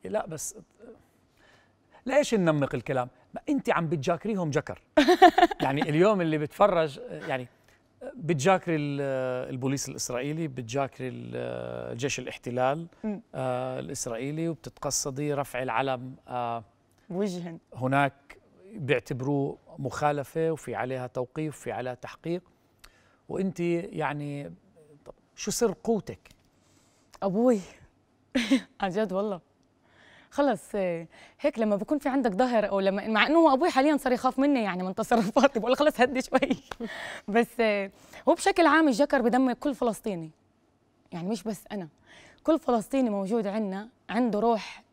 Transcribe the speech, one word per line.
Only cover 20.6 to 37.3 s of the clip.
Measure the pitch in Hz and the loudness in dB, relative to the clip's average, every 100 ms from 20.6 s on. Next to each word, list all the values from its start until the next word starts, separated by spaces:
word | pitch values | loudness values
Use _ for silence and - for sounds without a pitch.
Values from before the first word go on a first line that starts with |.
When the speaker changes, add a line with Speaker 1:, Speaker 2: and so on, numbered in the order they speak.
| - 104 | -6 -6
Speaker 1:
عليها | 123 131 127 | -4 -6 -8
توقيف، | - 127 - 156 135 | -8 -8 -6 -8 -8
وفي | - | -10
عليها | 104 127 | -8 -8
تحقيق، | 123 - - 165 175 _ _ _ _ - _ _ _ _ | -10 -14 -14 -8 -8 _ _ _ _ -20 _ _ _ _
وأنت، | 165 190 - | -4 -4 -2
يعني، | 175 170 170 165 147 147 147 143 143 165 _ _ _ - - | -2 -2 -4 -4 -4 -4 -8 -10 -12 -16 _ _ _ -20 -20
طب | - _ - | -20 _ -12
شو | - | -6
سر | 196 233 180 | 0 0 -2
قوتك؟ | - 226 - 107 _ - _ _ _ _ _ _ _ - | -2 -2 -2 -14 _ -20 _ _ _ _ _ _ _ -6
Speaker 2:
أبوي. | 196 185 240 226 175 - - _ _ _ _ 262 | -2 2 2 2 -2 -20 -20 _ _ _ _ -2
<laughs> | 226 254 - _ | 2 0 0 _
عن | 196 | -4
جد | 180 214 | 0 -2
والله. | 185 214 185 _ _ _ _ _ _ - - _ | -2 -2 -6 _ _ _ _ _ _ -20 -20 _
خلص، | - 285 214 - 208 | 0 0 0 -4 -4
آه، | 185 170 165 - - _ | -2 -2 -8 -18 -20 _
هيك | 285 285 | -4 0
لما | 220 202 | 0 0
بكون | 208 294 | 0 -2
في | 285 | 0
عندك | 262 233 | 0 0
ظهر، | 185 254 240 208 | 2 2 2 2
أو | 196 | 0
لما، | 190 196 202 | 0 0 0
مع | 220 240 | 2 4
إنه | 320 | 6
هو | 320 | 6
أبوي | 262 339 | 6 2
حاليًا | 269 277 294 | 4 2 2
صار | 269 | 0
يخاف | 240 262 254 | 0 0 2
مني، | 285 277 | 2 2
يعني، | 208 180 | 0 -4
من | 185 190 | -6 -4
تصرفاتي، | 220 226 196 - 269 233 | 2 2 4 4 4 2
بقول | 220 262 | 0 2
خلص | 294 - | 2 4
هدي | 247 254 | 2 2
شوي. | - - - 214 - - 233 - | 0 0 2 -2 -4 -12 -10 -10
<laughs> | - - - | -12 -12 0